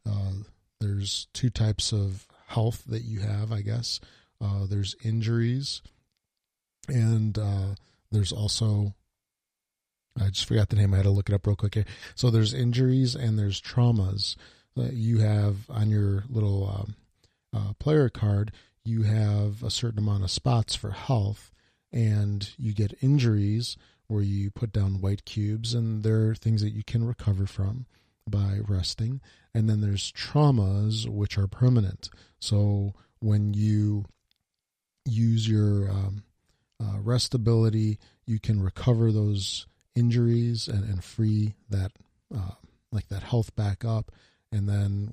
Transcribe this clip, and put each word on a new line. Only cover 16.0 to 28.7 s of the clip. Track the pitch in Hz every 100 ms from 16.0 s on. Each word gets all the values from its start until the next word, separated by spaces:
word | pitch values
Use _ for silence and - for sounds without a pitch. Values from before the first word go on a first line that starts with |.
| 101 98 120
little, | 113 104 98 98
um, | - 101 - _ _ _ _ _
uh, | 107 101 -
player | 147 156 131
card. | - 107 101 107 - _ _
You | 113 113
have | 107 107 107 104 104 104
a | 120
certain | - 117 107
amount | 107 101
of | 95
spots | - 131 120 - -
for | 104
health, | 98 - 113 101 101 - _ _ _ _
and | 117 110 104 104 101 101 -
you | 117
get | 104 104 -
injuries | 131 143 120 104 101 110 120 - _ _ -
where | 107
you | 101 98 98
put | - 101
down | 104 98 98
white | 95 101
cubes, | - 110 104 110 113
and | 120 113 107
there | 110 110 110
are | 110
things | 113 110
that | 104
you | 107
can | - 117 113
recover | - 104 95 98
from | - 98 123 123 _ _ _ -
by | 104 101 101
resting. | 104